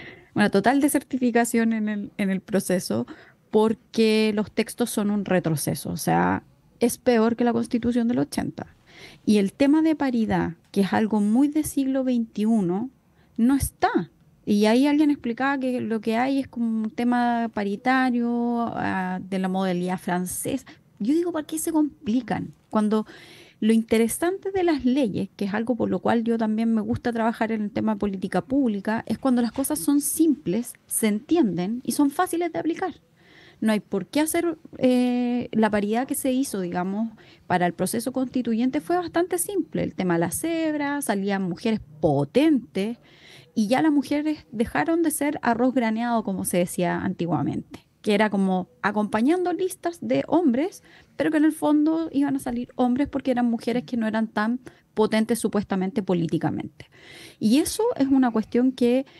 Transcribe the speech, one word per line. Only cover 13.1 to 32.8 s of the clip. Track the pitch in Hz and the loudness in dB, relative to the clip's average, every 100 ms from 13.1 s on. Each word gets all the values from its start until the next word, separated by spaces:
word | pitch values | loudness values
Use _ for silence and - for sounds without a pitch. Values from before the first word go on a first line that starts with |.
| _ _ - | _ _ 0
no | 233 269 | 2 2
está. | - - 370 466 170 _ _ _ - | 0 -2 0 0 -4 _ _ _ -2
Y | 208 214 | 2 4
ahí | 240 285 | 4 4
alguien | 294 302 | 4 2
explicaba | 285 240 226 262 277 | 0 -2 -2 -2 -2
que | 262 247 | -4 -4
lo | 226 220 | -4 -4
que | 220 220 | -2 0
hay | 262 277 | 0 0
es | 262 | -4
como | - 233 220 | -4 -2 -2
un | 220 | -4
tema | - 240 240 240 233 233 | -2 0 2 2 0 -2
paritario, | 226 202 202 254 262 262 240 240 240 240 240 233 - | -4 -4 -2 0 2 2 0 0 0 0 -2 -4 -4
ah, | 202 190 185 185 | -4 -2 -4 -6
de | 185 190 | -6 -4
la | 185 | -2
modalidad | 185 190 175 180 180 | 0 0 0 -2 -4
francesa. | - 180 180 - - 262 - - _ - | -4 -4 -4 -6 -6 -6 -8 -20 _ -6
Yo | 208 | 0
digo, | 311 349 | 0 0
¿para | 330 | -4
qué | 302 320 | -6 -6
se | 339 | -2
complican? | 311 302 - 294 233 226 175 175 - _ | 0 0 -2 -2 -2 -2 -4 -6 -12 _
Cuando | 220 214 214 214 - - - - - | -2 2 0 -2 -10 -20 -20 -20 -2
lo | 214 | 2
interesante | 226 220 226 226 - 339 381 381 | 2 4 2 2 0 -4 -4 -4
de | 392 | 0
las | 349 302 | 2 2
leyes, | 247 254 247 170 196 | 2 2 0 -2 -6
que | - 196 | -6 -4
es | |
algo | 202 226 | -2 -2
por | 226 208 | -2 -2
lo | 190 | 0
cual | - 226 | 0 0
yo | 226 226 | 2 0
también | 220 214 226 | 0 0 0
me | 226 | 0
gusta | 214 233 240 | 0 -2 -2
trabajar | 233 220 226 220 | 0 0 0 -2
en | 220 | -2
el | 208 | -4
tema | 220 214 | -2 -2
de | 208 | 0
política | 208 190 190 180 | -2 -2 -4 -2
pública, | - 269 254 202 196 226 - | 0 0 2 0 -2 -4 -4
es | 220 | -2
cuando | 269 240 | 0 2
las | 233 | 0
cosas | 233 277 302 | -2 -4 -2
son | 311 285 | 0 0
simples, | 277 - 320 254 - 185 240 - - | 0 2 2 2 0 -4 -4 -12 -10
se | - 220 | -2 0
entienden | 208 - 330 240 170 180 240 | 0 0 2 2 0 -4 -4
y | - | -4
son | 233 285 | 0 2
fáciles | 285 359 330 349 | 2 -2 -2 -4
de | 330 | -4
aplicar. | 320 330 | -4 -4